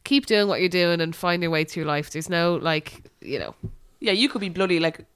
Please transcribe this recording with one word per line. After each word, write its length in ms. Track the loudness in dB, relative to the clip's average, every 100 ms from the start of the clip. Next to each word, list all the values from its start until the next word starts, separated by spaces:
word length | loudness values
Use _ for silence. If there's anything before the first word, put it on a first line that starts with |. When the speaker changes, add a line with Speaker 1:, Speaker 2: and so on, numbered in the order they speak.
Speaker 1:
keep 200 | 2 2 4
doing 220 | 2 2
what 120 | 2
you're 100 | 0
doing 300 | 2 2 2
and 120 | -2
find 280 | -2 -2 0
your 80 | 0
way 140 | 0
through 200 | -2 -4
life. 260 | -2 -2 -4
There's 200 | -8 -4
no, 240 | 0 2 0
like, 540 | 0 -2 -4 -14 -20 _
you 180 | -8 -8
know. 160 | -8 -10 -14 -14 -20 _
Speaker 2:
Yeah, 120 | 0
you 160 | 2 2
could 100 | 0
be 60 | -4
bloody, 300 | 0 2 2
like, 240 | 2 -2 -12